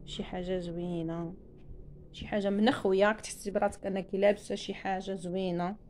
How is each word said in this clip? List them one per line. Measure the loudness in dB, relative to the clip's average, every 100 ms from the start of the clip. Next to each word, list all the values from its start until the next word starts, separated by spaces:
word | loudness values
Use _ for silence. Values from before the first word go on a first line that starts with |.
شي | -10 -8
حاجه | -6 -6 -2 -2
زوينه، | -2 -4 -4 -2 -2 -4 -6 -8 -16 -18 -16 -14 -14 -16 -16
شي | -12 -2
حاجه | 0 2
منخويه، | 6 6 6 4 6 6
كتحسي | 4 -6 -8 -4
براسك | 2 2 0 -4
انك | -4 -2
لابسه | 4 6 6 -2
شي | -6 -6
حاجه | -6 -4 -4 -4
زوينه | -6 -4 -2 0 0 -2 -4